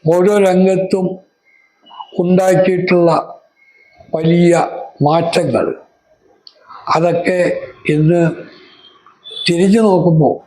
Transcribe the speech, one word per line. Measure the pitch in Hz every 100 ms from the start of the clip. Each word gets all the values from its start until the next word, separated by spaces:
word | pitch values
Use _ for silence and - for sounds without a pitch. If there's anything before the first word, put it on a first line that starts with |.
| 156
ഓരോ | 175 185 208 190
രംഗത്തും | 180 190 185 190 190 180 185 _ _ _ _ _ _ _ - - -
ഉണ്ടാക്കിയിട്ടുള്ള | 175 180 185 180 185 180 185 180 170 156 - - _ _ _ _ _ _ - 160
വലിയ | 160 170 175 165 - - - - 143
മാറ്റങ്ങൾ, | 165 170 - 170 - - - _ _ _ _ _ _ - _ _ - - 160
അതൊക്കെ | 170 165 - 180 175 - - - -
ഇന്ന് | 151 156 175 165 - - - - - - _ _ _ - - -
തിരിഞ്ഞു | 170 190 226 214
നോക്കുമ്പോൾ | 185 175 160 131 -